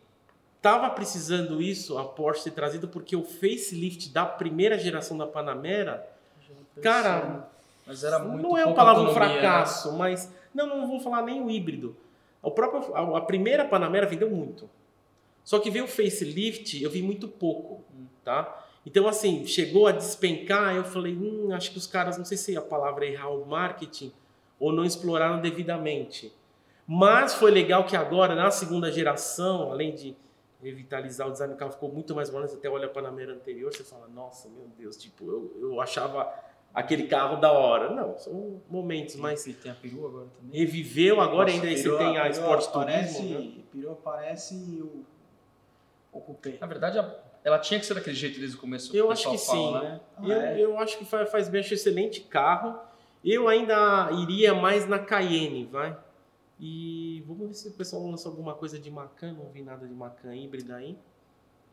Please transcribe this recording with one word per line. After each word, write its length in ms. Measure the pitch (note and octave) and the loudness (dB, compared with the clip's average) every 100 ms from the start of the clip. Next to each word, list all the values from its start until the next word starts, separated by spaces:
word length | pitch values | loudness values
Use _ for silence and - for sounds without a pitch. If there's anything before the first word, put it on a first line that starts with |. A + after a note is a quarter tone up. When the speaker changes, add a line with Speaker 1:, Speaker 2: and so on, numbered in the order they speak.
| _ _ _ _ _ _ | _ _ _ _ _ _
Speaker 1:
tava 280 | G#3 A#3+ B3+ | 4 6 4
precisando 720 | - G3+ F3+ D#3 F3+ D#3 D#3 | -2 -6 -6 -2 -2 0 -2
isso, 360 | F#3 F#3+ - C3 | -2 -4 -6 -6
a 80 | C3+ | -6
Porsche 400 | - D3+ D3+ E3 | -2 -2 0 -4
ter 60 | |
trazido, 360 | - D3 E3 F3 | -4 -4 -4 -8
porque 280 | E3 - F3+ | -10 -4 -4
o 80 | |
facelift 880 | - - G3 A#3+ - E3+ F3+ - C#3+ | -4 0 0 0 -4 -4 -4 -4 -4
da 160 | D#3+ F3 | 0 0
primeira 520 | - E3+ D#3+ G#3 G#3 | -2 -4 2 2 2
geração 400 | F3 D#3+ - D#3 | 0 -4 -6 -6
da 80 | D3+ | -6
Panamera, 800 | D3+ D3 C3 D#3 G#3 F3 A#2 - - _ _ | -6 -6 -6 -4 -2 -2 -6 -12 -20 _ _
Speaker 2:
Já 120 | - C#3+ - - | -20 -20 -20 -2
pensou, 80 | |
Speaker 1:
cara, 420 | A3+ A#3+ G#3 E3+ D#3+ | 2 4 4 0 -2
Speaker 2:
né? 180 | D#3 - - _ _ - | -8 -12 -20 _ _ -18
Mas 180 | C3+ | -6
era 160 | D3 D#3 | 0 0
muito 220 | - C4+ | 0 -2
Speaker 1:
não 160 | E4+ E4+ | 2 4
é 40 | |
uma 60 | D#4+ | 4
Speaker 2:
pouca 80 | - | 8
Speaker 1:
palavra 200 | A3+ A3+ | 10 10
um 40 | - | 6
Speaker 2:
autonomia, 280 | - G3+ - | 6 4 6
né? 60 | |
Speaker 1:
fracasso, 500 | F#3+ F3 D#3 - D3+ D#3+ | 6 6 4 -2 -4 0
mas 340 | F#3 F3+ - - - | 0 -2 -6 -16 -10
não, 140 | C4+ C#4+ | -4 -2
não 200 | C#4 B3+ | -2 -4
vou 120 | C4 | -4
falar 200 | B3 A#3+ | -2 -2
nem 200 | A#3 C4+ | -2 -4
o 60 | A#3 | -4
híbrido. 460 | A3 E3 C3+ A#2+ - - _ _ _ | -4 -4 -6 -10 -12 -20 _ _ _
O 80 | - | -4
próprio, 440 | D3 B3 C#4+ - E3 | 0 0 0 -4 -4
a, 220 | E3+ D#3+ | 0 -2
a 40 | |
primeira 440 | E3 F#3 G#3+ D4 C#4 | 0 0 2 2 2
Panamera 400 | F#3+ E3 G3 G3 | 2 2 2 0
vendeu 240 | E3 A3 | 0 -2
muito. 400 | F#3 C3+ - G#2+ _ _ _ _ _ _ _ | -2 -6 -12 -18 _ _ _ _ _ _ _
Só 160 | - G#3+ | 0 2
que 100 | G#3+ | 2
veio 140 | G#3 | -2
o 40 | B3+ | -2
facelift, 920 | - G#3 - D3+ D#3+ A3 A3 - C#3+ | 0 0 0 -4 -2 -4 -4 -8 -4
eu 80 | D3 | -2
vi 120 | F3 | -2
muito 260 | F#3+ G3 A3+ | -4 -4 -8
pouco, 560 | - E3+ D3+ - - - | -4 -2 -2 -8 -16 -18
Speaker 2:
Hum. 120 | C3 B2+ _ | -20 -20 _
Speaker 1:
tá? 360 | B2+ C3+ E3 - - _ C#3+ | -4 -2 -2 -10 -20 _ 2
Então, 220 | G3 G#3 | 4 4
assim, 380 | G#3+ G3+ D#3 - | 4 2 0 -2
chegou 420 | - D3 F#3 G#3+ | 0 4 8 8
a 40 | |
despencar, 840 | - - - F3+ D#3 - G3+ G3 F#3 | 6 -2 -2 0 -2 0 2 2 0
eu 80 | |
falei, 300 | F3+ F#3 F3 F3 | -2 -4 -4 -4
"Hum, 380 | G#3+ G#3+ G#3 | -4 -4 -4
acho 180 | F3+ F3+ | -4 -6
que 60 | F3+ | -10
os 100 | - | -4
caras, 300 | F#3 F3+ F3+ | -2 0 -2
não 80 | F3 | -6
sei 120 | G3 | -6
se 180 | - E3 | -4 -6
a 40 | |
palavra 440 | - D3+ C#3+ C#3+ C#3+ | -2 -2 -2 -2 -4
é 60 | |
errar 180 | C#3 C#3 | -4 -6
o 160 | C#3+ C#3 | -6 -4
marketing, 680 | D#3 F3+ - D#3+ - C3 - _ _ _ - | -4 -4 -6 -12 -12 -14 -16 _ _ _ -4
ou 120 | D3+ | 0
não 100 | D#3+ F3 | 2 0
exploraram 540 | E3+ F3+ E3 E3 E3+ | 0 0 2 2 2
devidamente." 920 | E3+ E3+ E3+ E3 D#3 C#3 B2 - A2 _ _ _ _ _ - | -2 -2 -4 -2 -2 -4 -6 -12 -16 _ _ _ _ _ -2
Mas 460 | E3+ G3 A#3+ C#4 | 6 8 8 4
foi 160 | - G#3+ | 8 8
legal 340 | F#3+ E3+ F3+ F#3+ | 10 8 4 4
que 100 | F#3 | 0
agora, 400 | D3 F3+ F3+ E3 | 2 4 6 6
na 160 | G3 | 4
segunda 380 | G3 F3 F3 E3 | 2 -2 -2 0
geração, 800 | D3+ D3+ C#3+ - - F#3 F#3 C#3 | 0 0 0 -4 -2 0 0 -2
além 220 | C3+ D#3 - | -2 -4 -4
de 200 | C#3 C3 _ _ _ _ | -12 -16 _ _ _ _
revitalizar 640 | C3 C3 B2+ C3+ C3 B2 C3+ | -14 -14 -10 -8 -8 -8 -8
o 40 | |
design, 220 | C3+ C#3 | -4 -6
o 40 | C3+ | -6
carro 140 | C#3 | -10
ficou 180 | - C#3+ | -8 -8
muito 240 | D3 D#3 D3+ | -8 -6 -6
mais 140 | C#3+ | -4
bonito, 200 | C3+ D3 | -6 -8
você 40 | C#3 | -6
até 120 | C#3 | -6
olha 160 | C#3 C3+ | -4 -6
a 20 | |
Panamera 440 | C#3 C3+ C3 B2+ | -8 -10 -10 -12
anterior, 400 | B2+ C3 A#2 C#3 | -12 -12 -8 -8
você 100 | C#3+ C3 | -8 -14
fala, 220 | B2 A#2 | -20 -20
"Nossa, 420 | A#2+ B2+ - A2+ | -18 -18 -18 -20
meu 180 | A#2+ A#2 A2+ | -20 -20 -18
Deus, 180 | G#2+ G#2 | -18 -16
tipo, 280 | A2 - F2 | -20 -14 -8
eu, 280 | A2 A2+ G#2 | -8 -8 -10
eu 200 | C3 B2 | -6 -4
achava 520 | C3 C#3+ C3 C#3 - - - _ _ | -4 -4 -4 -4 -4 -6 -16 _ _
aquele 300 | D3 C#3 D3+ D3 | -4 -2 -2 2
carro 300 | C3+ C#3 - | 2 2 4
da 140 | D#3 | 6
hora." 360 | C#3+ B2+ A#2 A2+ | 8 6 4 2
Não, 280 | B3+ F3 - | -4 -6 -8
são 440 | - F#3 G#3 F#3+ - | -10 -10 -10 -12 -10
momentos, 460 | F3+ F3 D#3 C#3 C#3 | -8 -6 -6 -8 -8
Speaker 2:
E, 20 | |
Speaker 1:
mas 300 | D3+ D3 C3 | -6 -6 -8
Speaker 2:
e 60 | |
tem 180 | A#2+ C3 | -12 -14
a 40 | A#2+ | -14
perua 340 | B2 C3 D3 | -14 -10 -12
agora 180 | B2+ B2+ - | -12 -18 -20
também. 220 | B2+ D3 | -8 0
Speaker 1:
reviveu 600 | E3 E3 C3+ C3 F#3 G#3+ | 0 0 -4 4 6 6
agora, 240 | E3 E3 G3 | 4 6 4
Speaker 3:
Nossa, 20 | F3 | 4
Speaker 1:
ainda 120 | E3+ | 0
aí 100 | C#3 | 0
você 60 | |
Speaker 3:
perua, 140 | D3+ D3+ | 2 2
Speaker 1:
tem 180 | E3 D#3+ | 2 2
a 40 | |
Speaker 3:
perua 80 | D3 | 2
Speaker 1:
Sport 360 | D3+ E3 D3+ - | 2 2 2 2
Speaker 3:
parece, 440 | C#3+ C#3+ D#3+ F3 D3+ | -2 0 0 0 -4
Speaker 1:
Turismo, 180 | F#3+ D3 | -6 -6
né? 240 | A#2+ - - | -8 -14 -16
Speaker 3:
perua 240 | C#3 D3 D#3+ | -12 -12 -10
parece 600 | D#3 D3+ D#3 E3+ - F#3 F3+ E3 | -10 -8 -8 -10 -10 -12 -10 -10
o, 240 | D3+ C#3+ C3 _ _ _ _ _ _ _ _ _ _ | -10 -14 -18 _ _ _ _ _ _ _ _ _ _
o 80 | C#3 | -18
Coupé. 360 | - C#3+ C#3 - | -16 -14 -12 -12
Speaker 2:
Na 80 | E3+ | -12
verdade, 320 | D#3 D#3+ G#3 | -4 -2 0
a, 160 | F#3+ - - - | -2 -6 -20 -4
ela 160 | D3 D#3 | 2 2
tinha 180 | - G#3 | 4 -2
que 80 | - | -2
ser 80 | F#3+ | -6
daquele 200 | D#3 C3 | -4 -6
jeito 240 | C#3+ B2+ | -6 -6
desde 160 | C3+ B2 | -10 -10
o 40 | |
começo, 360 | B2+ B2+ - G#3 | -10 -10 -2 2
Speaker 1:
Eu 120 | A3 | 4
Speaker 2:
o 40 | |
Speaker 1:
acho 180 | - C#3 | 2 0
Speaker 2:
pessoal 280 | A#2 - B2+ | -2 0 0
Speaker 1:
que 60 | D3+ | 0
Speaker 2:
fala, 140 | C3 | -2
Speaker 1:
sim, 40 | D3+ | -4
Speaker 2:
né? 160 | D#3+ - - | -10 -18 -8
Speaker 1:
né? 140 | G3 | -2
Eu, 60 | A3 | 0
Speaker 3:
Ah, 40 | - | 0
é? 160 | G#3 | 2
Speaker 1:
eu 140 | G#3+ G#3+ | 2 2
acho 180 | A3 G#3+ | -4 -6
que 60 | G3+ | -4
fa-, 200 | G#3+ G#3 | -2 0
faz 240 | G#3+ F3 | 0 0
bem, 100 | G3 | -2
acho 140 | G3 | -2
excelente 480 | G3+ G3+ F3+ G#3+ - | 0 0 0 -2 -4
carro. 580 | - C#3+ D3 F3 A3+ A3+ - - _ _ F3+ | -4 2 4 2 0 -10 -16 -20 _ _ 0
Eu 220 | A#3 A3+ | 2 6
ainda 600 | A3 A3 G#3+ G#3 G3 E3 F3 | 4 4 4 6 4 2 0
iria 320 | E3+ G3 G#3+ | -2 4 6
mais 340 | F#3 F#3 G#3 F#3+ | 6 4 4 2
na 120 | G3+ | -2
Cayenne, 680 | G3+ G#3 F#3 E3 D3+ C3 A#2+ | 0 0 2 2 0 -4 -8
vai. 320 | C#3 D#3 D#3+ - _ _ _ _ - | -6 -8 -8 -18 _ _ _ _ -18
E 600 | D#3+ D#3+ E3 E3 E3 D#3+ D3+ | -14 -12 -10 -10 -10 -10 -12
vamos 200 | F3 G#3 | -12 -12
ver 60 | |
se 140 | G3+ G#3 | -12 -16
o 40 | |
pessoal 340 | F#3+ F#3 F3 F3 | -12 -10 -8 -8
lança 220 | E3+ E3+ | -10 -10
alguma 240 | D#3+ D#3 | -10 -10
coisa 260 | D3 D#3 D3+ | -10 -10 -12
de 100 | D3 | -14
Macan, 440 | D3 C#3 - E3+ | -16 -16 -16 -16
não 160 | D3+ C#3 | -14 -16
vi 120 | C#3 | -16
nada 240 | C3+ C3 B2+ | -16 -16 -16
de 80 | |
Macan 400 | B2 A#2+ A#2+ B2+ | -14 -16 -16 -16
híbrida 420 | B2 C#3 C3 A#2+ B2 | -14 -12 -12 -12 -14
aí. 180 | C#3 F#3+ _ _ _ _ _ _ _ | -14 -16 _ _ _ _ _ _ _